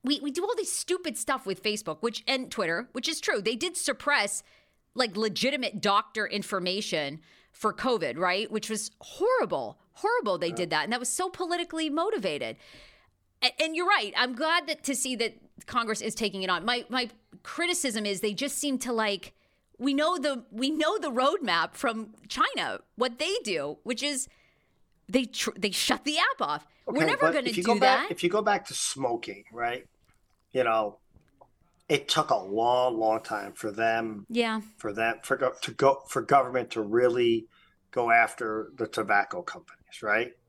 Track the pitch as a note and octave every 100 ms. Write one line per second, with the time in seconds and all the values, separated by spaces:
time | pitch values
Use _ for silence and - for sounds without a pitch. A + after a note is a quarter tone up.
0 | B3 D4 C#4+ C#4+ G4 A4+ F#4 - - F4+
1 | F4 A3 - C4 F#3+ F#3 A3 G#3 - D#3
2 | A#3 A3 - C4 C4 - F3 E3 B3 B3+
3 | D#4 D#4+ - A3+ G3+ B3 E4+ - - C4+
4 | - C#4+ G3+ - - _ _ _ _ -
5 | A#3+ F#3 A3 F3+ A#3 C#4 A#3+ G#3 G#3 G3+
6 | A3 - G#3 G3+ G3 G3 F3+ F#3+ G#3 E3
7 | C#3+ D#3 - - _ - G#3+ G#3 C4 A#3
8 | D#3 B2 F3+ F#3 A3 G#3+ G#3+ A3 G#3+ _
9 | - - E4+ B4+ A3 D3+ A2 - _ -
10 | G4+ A#4+ A#3 F3 E3+ F3 F3 D#3 D3+ A#3+
11 | B3 - F#4 F4+ F4+ F4 E4+ D#4+ D#4 D4
12 | F#4 A4 F#3+ D3 A2+ A#2 - - - -
13 | _ _ _ _ B3+ - D#4+ D#4+ F4+ G4+
14 | G#3 - B3 A#3+ D#4 E4+ C#4 D#4 - C4
15 | C4 B3 A#3 - - - - B3+ A3+ G#3+
16 | G#3+ - A3 F#3+ F#3 F3+ A3+ B3 A#3+ B3+
17 | A#3+ - _ - - - F4 F4 C#4 A3
18 | G#3 F#3+ G#3+ G3+ C#4 - D4 B3+ B3 A3+
19 | G#3+ G3 - _ _ _ _ _ C4 C#4
20 | D#4 F4+ C#4+ C4 - G#3+ C4+ D#4 F4 G#4+
21 | D4 A#3+ C4+ F#4+ B3+ E3+ E3 - C4 A3
22 | G#3+ - - - E4+ C5+ D#3 G2 - -
23 | B3 A#3+ D#4 G#4 A3 E3 C#3+ D3+ - A#3+
24 | C#4+ C4+ - _ _ _ _ _ _ _
25 | - F#3+ A#3+ - - - G3+ F#3 - C#4+
26 | C#4+ D4+ G4+ C5+ D3+ D3+ - _ - C4+
27 | E4 B4 D#4+ D#4 B3 G#3+ F#3 G#3 C4 C4
28 | F4 - F3 G#3 G#3 G3+ - C3+ - C3+
29 | C3 A#2 - F2+ - A2+ A#2+ B2 - _
30 | _ _ _ _ _ C3 A#2+ A2+ G#2 -
31 | _ - _ _ - _ _ _ _ D3
32 | - D#3+ D3+ A2+ F#2+ G#2 A#2 B2 B2 A2+
33 | A2 A2+ - G#2+ G2 - A2 G#2 A2+ A2+
34 | A2+ G#2+ G2+ A3+ A#3 A3 G#3 _ A2+ G#2
35 | A2+ A2 - C3 G#2 - - A#2 C3+ C3
36 | - C3+ A2 C#3 B2 B2+ A#2 A#2 G#2 A2+
37 | B2 A#2+ A#2+ A2+ A2 _ _ _ _ -
38 | A#2 A#2 A2+ - A2+ A2 G#2+ - A2 -
39 | G#2 G2+ G2 F2+ F2+ F2+ - - _ -
40 | G#2+ G#2+ B2 -